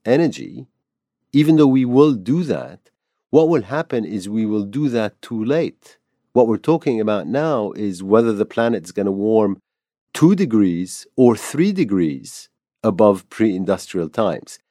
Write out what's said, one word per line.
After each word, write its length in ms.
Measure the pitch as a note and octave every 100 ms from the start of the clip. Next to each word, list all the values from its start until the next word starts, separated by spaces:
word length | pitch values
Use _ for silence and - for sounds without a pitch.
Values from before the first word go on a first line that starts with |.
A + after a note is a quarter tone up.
| G#2+
energy, 640 | C#3 D#3 - - - C3+ _ _ _ _ _ _
even 220 | C#3 D3+ D#3
though 120 | C#3+
we 180 | C3 B2
will 280 | C3 D3+
do 300 | A#2 F#2 D#3+
that, 480 | D#3 D#2 - - _ _ _ _ -
what 180 | D3 D#3+
will 140 | D#3
happen 420 | G2+ C#3+ E3 A#2+ F2+
is 240 | G2+ F#2+
we 160 | A2 A2
will 200 | G#2+ G2+
do 220 | B2+ C#3+
that 300 | A#2 G#2+ _
too 220 | - A2+
late. 540 | A2 D#3 C3+ - _ _ _ _ _
What 140 | B2 A#2
we're 100 | G#2+
talking 440 | - D#3+ C#3+ A2+
about 240 | G#2+ G#2 D#2
now 440 | C3 D#3+ C3 G#2
is 320 | - G#2 F2+
whether 280 | F#2+ A2+ A#2
the 140 | G#2 G#2+
planet's 460 | - A#2 G#2+ E2
gonna 200 | G#2 G2
warm 480 | G2 G#2+ A2 G#2 F#2 _ _ _ _ _
two 220 | - D#3+ G3
degrees 720 | D#3 A2 F#2+ E2+ F#2 - - -
or 200 | B2 A2+
three 360 | - C#3 G3
degrees 760 | F#3+ A#2+ F#2+ D#2+ C2+ - - - _ _ _
above 460 | A2 F#2+ G#2+ F#2+ -
pre-industrial 800 | - A2 F#2 F#2 F#2 - F#2 E2
times. 500 | - G#2 D2+ - - _